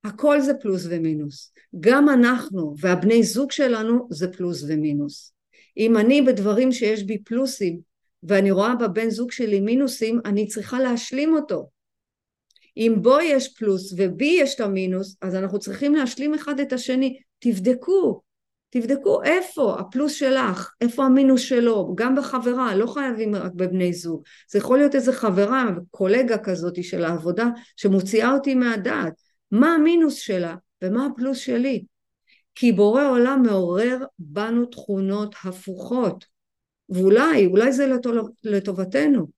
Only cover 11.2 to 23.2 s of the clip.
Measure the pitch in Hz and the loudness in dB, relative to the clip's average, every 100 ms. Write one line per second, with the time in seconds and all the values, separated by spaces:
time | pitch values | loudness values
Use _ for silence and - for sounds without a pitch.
11.2 | 302 320 - 170 - _ _ _ _ _ | 0 0 -2 -8 -8 _ _ _ _ _
12.2 | _ _ _ _ _ - 226 214 220 285 | _ _ _ _ _ -2 0 2 4 4
13.2 | 339 277 - _ 214 190 190 180 190 160 | 4 0 -2 _ -2 -2 -4 -4 -4 0
14.2 | 285 349 269 - 208 190 185 185 196 - | 2 2 2 0 -4 -2 -4 -4 -8 -10
15.2 | 190 190 190 202 202 196 285 302 254 - | -6 -4 -4 -6 -8 -4 0 2 0 -4
16.2 | 294 302 294 277 277 254 247 254 269 262 | -4 -4 -4 -6 -4 -4 -2 0 -2 -4
17.2 | _ _ 247 190 196 254 339 392 302 185 | _ _ -2 0 0 0 0 2 2 -2
18.2 | _ _ _ _ _ 247 226 277 202 - | _ _ _ _ _ -6 -2 0 2 0
19.2 | - 359 370 - 233 - 196 254 294 - | 2 0 -2 -2 -2 -2 -6 -4 -4 -2
20.2 | 269 269 233 185 180 _ 240 233 262 262 | 0 0 -2 -4 -10 _ -2 2 4 6
21.2 | 269 254 - 247 233 214 175 180 240 269 | 6 4 2 2 2 0 -2 -2 0 0
22.2 | 277 254 233 247 247 196 233 285 269 220 | -2 -4 -2 -2 0 0 -2 -2 -6 -4